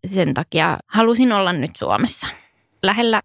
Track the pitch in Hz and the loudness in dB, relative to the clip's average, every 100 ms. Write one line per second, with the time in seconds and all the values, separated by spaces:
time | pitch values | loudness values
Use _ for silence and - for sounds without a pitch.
0 | 185 190 165 - 160 165 165 - - 208 | -6 -2 0 -2 -2 0 0 -2 -2 0
1 | 226 233 254 208 185 175 135 - - 101 | 2 4 2 2 0 -2 -4 -4 -2 0
2 | 247 - - - _ _ _ _ 190 208 | -2 -4 -12 -14 _ _ _ _ -2 0
3 | 233 214 | 0 0